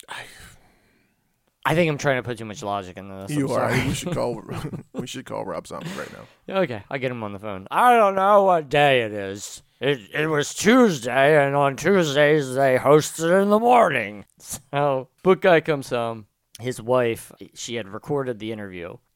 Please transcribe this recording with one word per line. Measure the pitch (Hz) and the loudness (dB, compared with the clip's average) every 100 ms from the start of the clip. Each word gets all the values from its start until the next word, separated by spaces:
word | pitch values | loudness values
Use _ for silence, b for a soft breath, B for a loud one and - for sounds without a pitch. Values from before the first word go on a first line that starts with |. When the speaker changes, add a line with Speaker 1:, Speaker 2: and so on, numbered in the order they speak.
| - | -18
Speaker 1:
I | B B B B B B B B B B _ _ _ _ _ | B B B B B B B B B B _ _ _ _ _
Speaker 2:
I | - 160 | -2 0
think | 165 | 0
I'm | 143 | 0
trying | 143 127 | -2 -2
to | |
put | 120 113 | -4 -10
too | |
much | 110 98 | -12 -10
logic | 104 101 92 87 | -6 -6 -8 -14
into | 98 | -16
this. | 95 98 | -14 -8
I'm | 147 | -6
Speaker 1:
You | 135 | -4
are. | 127 120 | -2 -2
Speaker 2:
sorry. | 120 - | -2 -2
Speaker 1:
We | |
should | 139 175 | -6 -6
call, | 139 120 113 - 165 | -6 -6 -8 -10 -12
Speaker 2:
<laughs> | 151 147 | -10 -12
Speaker 1:
<laughs> | - | -14
we | - 127 | -12 -12
should | 131 | -12
call | 120 107 | -10 -10
Rob | 101 85 - | -8 -10 -10
Zombie | - 165 - | -12 -12 -12
right | - | -14
now. | - - _ - 190 | -16 -20 _ -6 -4
Speaker 2:
Okay, | 165 107 - | -2 -6 -10
I'll | 139 | -6
get | 127 | -6
him | 123 | -6
on | 104 | -10
the | 101 | -10
phone. | 107 95 98 | -12 -12 -6
"I | 160 247 233 | 0 4 4
don't | 202 196 | 4 2
know | 190 208 | 4 4
what | 190 170 143 | 4 2 0
day | 147 143 127 | 2 4 4
it | 110 | 0
is. | 104 98 101 - - _ _ | -4 -8 -8 -12 -18 _ _
It, | 135 135 95 | -2 -2 -4
it | 143 156 | -4 -2
was | 151 139 | -2 -2
Tuesday, | - 180 254 233 147 120 127 139 156 | 0 4 6 6 2 -2 4 6 6
and | 139 | 4
on | 143 139 123 | 2 0 0
Tuesdays | 165 196 156 139 147 156 131 | 2 2 2 4 4 4 2
they | 127 135 127 | 0 2 4
hosted | 127 156 - - 165 190 | 6 4 4 -4 2 2
in | 202 | 4
the | 214 | 4
morning." | 240 247 185 131 101 104 - _ | 6 6 4 2 -4 -10 -18 _
So, | - - _ 143 143 135 127 _ | -16 -16 _ -2 -2 -2 -6 _
book | 180 185 | 0 2
guy | 190 160 | 4 4
comes | 160 143 - | 2 -4 -4
home. | 123 117 113 104 _ _ - | -4 -4 -8 -16 _ _ -12
His | 120 123 | -10 -8
wife, | 110 127 117 113 - - 92 | 0 0 0 -2 -10 -20 -20
she | - - 117 | -16 -12 -10
had | 98 | -12
recorded | 104 - 143 127 110 | -14 -6 -6 -4 -8
the | 110 | -10
interview, | 107 101 90 85 - _ | -10 -12 -12 -14 -16 _